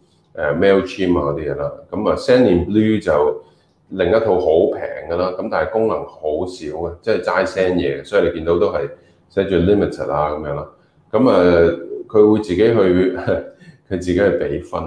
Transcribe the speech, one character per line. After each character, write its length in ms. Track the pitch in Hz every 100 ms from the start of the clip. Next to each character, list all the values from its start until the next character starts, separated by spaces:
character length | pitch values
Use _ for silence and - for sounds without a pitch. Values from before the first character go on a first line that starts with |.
| _ _ _
呃， 200 | - 76
Mailchimp 640 | 76 98 98 90 - 92 82
啊 140 | 73
嗰 20 | 71
啲 140 | 73
嘢 60 | 69
啦。 160 | 71 - -
咁 200 | 90 101
啊， 40 | 80
Sendinblue 840 | - 127 117 87 82 107 110 107
就 400 | 90 73 76 73 - _ _ _ -
另 200 | 95 90
一 20 |
套 220 | 110 113 90
好 80 | 87 80 98
平 80 | - - - 73
㗎 60 | 87
啦， 180 | 92 -
咁 100 | 104
但 140 | 95 78
係 40 |
功 180 | 110 113
能 160 | 80
好 160 | 73 - 78 78 90
少 200 | - 76
嘅， 260 | 78 85 82
即 100 | 110
係 100 | 101
齋 240 | 101 90 92
send 280 | 98 92 90
嘢， 280 | 73 69
所 140 | - 104
以 60 |
你 80 | 85
見 100 | 82
到 140 | 80 85
都 80 | 101
係 180 | 80 71 - _ _ _
寫 140 | -
住 100 | 95 87
limited 540 | 90 104 87 - -
啊 200 | 71 76
咁 80 | 76 76
樣 40 |
啦。 140 | 71 73 _ _ _ _
咁 200 | 107 127
啊， 480 | 95 87 87 85 82 - - -
佢 220 | 107 107
會 80 | 107
自 140 | 107
己 20 | 87
去， 600 | 110 113 92 90 92 -
<laughs> 720 | - 82 - - - - -
佢 100 | 95
自 20 |
己 140 | 90
去 80 | 87
俾 400 | 101 - 76 76
分 160 | - 87